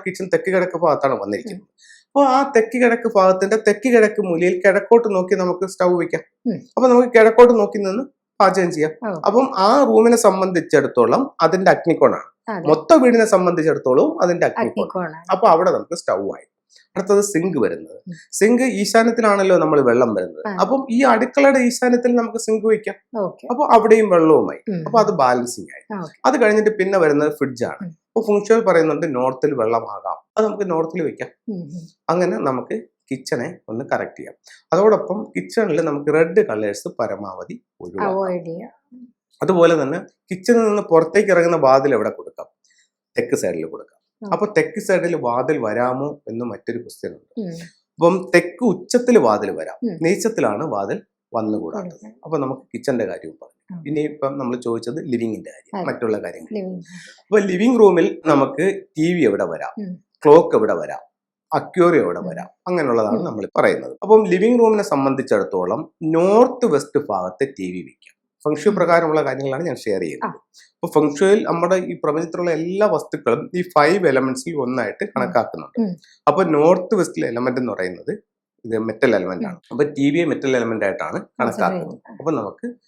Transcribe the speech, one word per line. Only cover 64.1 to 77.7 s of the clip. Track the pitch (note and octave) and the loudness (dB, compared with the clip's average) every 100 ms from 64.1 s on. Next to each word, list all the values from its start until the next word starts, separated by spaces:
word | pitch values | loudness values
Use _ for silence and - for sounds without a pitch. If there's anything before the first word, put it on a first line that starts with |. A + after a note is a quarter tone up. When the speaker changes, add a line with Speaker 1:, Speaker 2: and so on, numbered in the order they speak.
| A3 | 4
Speaker 1:
ലിവിംഗ് | G3+ F3+ A3 A#3+ | 4 2 2 4
റൂമിനെ | A3+ G#3 | 4 2
സംബന്ധിച്ചിടത്തോളം | G3+ C#3+ C3+ C3+ B2 G#2+ F#2 F#2+ F2+ A#2 D#3+ - | 0 0 0 -2 0 0 0 -4 -2 -4 -8 -8
നോർത്ത് | D#3+ D#3+ F3+ G#3+ C4 - A3+ | -2 0 4 4 4 2 0
വെസ്റ്റ് | C#3+ - C#3+ - | 0 0 -4 -2
ഭാഗത്ത് | F#2+ F2+ - C3+ C#3 | -6 -6 -6 -8 -8
ടി | |
വി | F#2 F2+ | -10 -10
വെക്കാം. | C#2+ _ _ _ _ _ | -14 _ _ _ _ _
ഫെങ്ഷു | D3+ D3 G#3 | -6 -2 -2
Speaker 2:
ഉം. | G3+ | 0
Speaker 1:
പ്രകാരമുള്ള | E3+ E3+ E3 D#3 | 2 2 2 0
കാര്യങ്ങളാണ് | C#3 C3 C#3 C3+ | -2 -4 -6 -6
ഞാൻ | E3+ B2 | -6 -6
ഷെയർ | A2 F#2+ | -6 -4
ചെയ്യുന്നത്. | E2+ - - | -6 -8 -10
Speaker 2:
ആ. | - _ _ _ _ | -10 _ _ _ _
Speaker 1:
അപ്പൊ | F3 - | -2 0
ഫെങ്ഷുയിൽ | D3+ C#3+ F#3+ G#3+ | 0 2 2 2
നമ്മുടെ | - E3 F3 F#3 | 2 -2 0 0
ഈ | F3+ E3+ | -2 -6
പ്രപഞ്ചത്തിലുള്ള | D#3 D3 E3 F3 F3 | -4 -4 -6 -6 -4
എല്ലാ | D#3 E3+ G3 G#3 | -4 -4 0 0
വസ്തുക്കളും | G#3 - D3+ - C3 D#3+ F3+ | 0 -4 -6 -2 -2 -2 -6
ഈ | |
ഫൈവ് | F3 D3+ D3 G3 E3 | -2 2 2 2 2
എലമെന്റ്സിൽ | C3 C3 B2+ E3+ D#3 | 0 0 -4 -8 -6
ഒന്നായിട്ട് | B2 B2+ G#2+ - | -4 -4 -6 -6
Speaker 2:
ഉം. | G#2 C3 | -8 -6
Speaker 1:
കണക്കാക്കുന്നുണ്ട്. | B2 A#2+ - - - - G#3 | -2 -2 -4 -8 -10 -6 -6
Speaker 2:
ഉം. | F3 _ _ - | -6 _ _ -2
Speaker 1:
അപ്പൊ | D3 | 0
നോർത്ത് | F3+ D3+ D#3 F#3 - F3+ | 2 2 4 2 0 -2
വെസ്റ്റിലെ | E3+ - C3 | -2 -4 -6
എലമെന്റ് | A#2 B2+ B2+ | -4 -4 -4
എന്ന് | B2 | -4